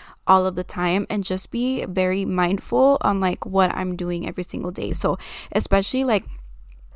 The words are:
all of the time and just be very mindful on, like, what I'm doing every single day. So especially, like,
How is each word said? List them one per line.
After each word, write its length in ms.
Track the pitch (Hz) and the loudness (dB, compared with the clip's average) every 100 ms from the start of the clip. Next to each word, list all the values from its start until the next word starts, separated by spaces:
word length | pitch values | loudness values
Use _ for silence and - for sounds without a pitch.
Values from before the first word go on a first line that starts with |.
| - - | -20 -6
all 200 | - 185 | 4 4
of 100 | 185 | 4
the 80 | 185 | -2
time 420 | - 180 175 190 - | -6 -2 2 2 0
and 140 | 208 | -2
just 280 | 185 185 - | -2 -2 -2
be 340 | 233 254 262 | -2 -2 -2
very 400 | - 180 185 196 | -2 0 2 2
mindful 720 | 196 180 175 190 - 247 269 277 | 0 0 0 0 0 4 6 4
on, 180 | 214 196 | 2 2
like, 260 | 185 180 | 0 -2
what 280 | 190 190 185 | -2 2 2
I'm 200 | - 185 | 0 -4
doing 320 | 180 175 175 180 | -4 -4 -4 -6
every 160 | 175 | -6
single 280 | 175 185 180 | -6 -6 -4
day. 220 | 185 - | -4 -2
So 240 | - 170 175 - - - | 0 0 -2 -6 -14 -4
especially, 520 | 208 - 196 190 254 | -2 2 2 2 0
like, 200 | 262 208 - - - - - - - | 2 0 -2 -14 -14 -18 -18 -20 -20